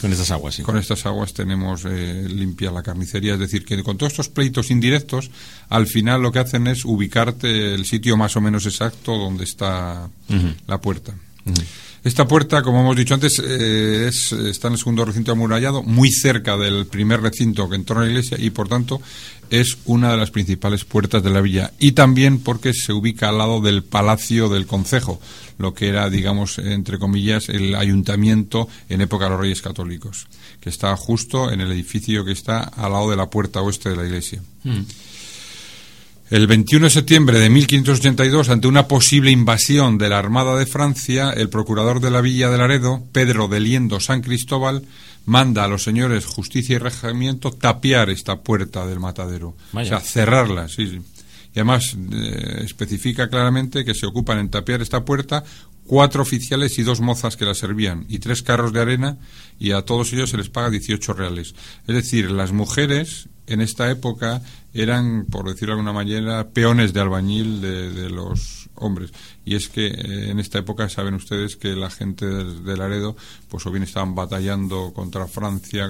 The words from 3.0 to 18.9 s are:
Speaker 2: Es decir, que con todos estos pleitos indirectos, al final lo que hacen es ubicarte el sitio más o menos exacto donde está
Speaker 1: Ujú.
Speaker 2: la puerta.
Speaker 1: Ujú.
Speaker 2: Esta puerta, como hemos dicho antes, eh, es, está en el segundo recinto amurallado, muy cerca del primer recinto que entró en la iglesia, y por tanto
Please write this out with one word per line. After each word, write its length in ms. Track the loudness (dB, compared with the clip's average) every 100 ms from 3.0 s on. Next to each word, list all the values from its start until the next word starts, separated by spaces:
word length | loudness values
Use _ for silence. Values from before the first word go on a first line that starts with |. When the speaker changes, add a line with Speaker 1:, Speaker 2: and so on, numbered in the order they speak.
| -6 -4 -2
Speaker 2:
Es 80 | -2
decir, 240 | -2 -4
que 180 | -4 -4
con 140 | -4 -2
todos 160 | -2
estos 160 | -4 -6
pleitos 420 | -2 0 0 0
indirectos, 600 | 2 4 2 0 -6 -6 -14 -20 -18 0
al 160 | 2 2
final 340 | 2 2 2
lo 100 | 2
que 100 | 0
hacen 260 | 0 0 0
es 180 | 0
ubicarte 920 | 0 0 0 0 0 0 -2 0 0
el 120 | -2 -2
sitio 320 | -2 2 2
más 180 | 2 2
o 60 |
menos 240 | 2 0 -2
exacto 260 | -2 -4 -6 -6 -4
donde 280 | -4 -6
está 640 | -6 -6 -4 -4 -4 -8 -12 -12 -2
Speaker 1:
Ujú. 200 | 0 0 -2 -6
Speaker 2:
la 120 | -4
puerta. 360 | -4 -6 -8 -16 -18 -12 -4
Speaker 1:
Ujú. 160 | -4 -4 -12 -20 -6
Speaker 2:
Esta 220 | -2 2 4
puerta, 360 | 4 4 2
como 180 | 4 4
hemos 160 | 4 4
dicho 180 | 2
antes, 240 | 2 2 0
eh, 680 | -2 -2 0 2 2 2 0
es, 240 | 0 -2
está 340 | -2 -4 -2 -2
en 60 |
el 40 | -2
segundo 260 | 0 0
recinto 260 | 0 0 0
amurallado, 540 | 0 2 2 0 -2
muy 260 | 2 6 6
cerca 460 | 6 2 2 0 0
del 300 | 0 0 -2
primer 360 | 0 2 2
recinto 480 | 0 0 0 0 -2
que 60 | -4
entró 200 | -2 0
en 40 |
la 60 | 0
iglesia, 280 | 0 -2 -2
y 100 | -2
por 180 | -2 -2
tanto 320 | -2 -2